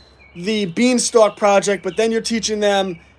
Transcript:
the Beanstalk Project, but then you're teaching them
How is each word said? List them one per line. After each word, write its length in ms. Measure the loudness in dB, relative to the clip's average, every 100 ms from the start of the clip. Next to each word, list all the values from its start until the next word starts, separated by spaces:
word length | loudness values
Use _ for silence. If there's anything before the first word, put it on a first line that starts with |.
| _ _ -20 -8
the 300 | -4 -2 -2
Beanstalk 720 | 0 2 2 0 2 2 2
Project, 460 | 2 2 2 -2
but 120 | -4 -2
then 160 | 0
you're 100 | -2
teaching 380 | -2 -4 -4 -2
them 400 | 0 0 -2 -8 -16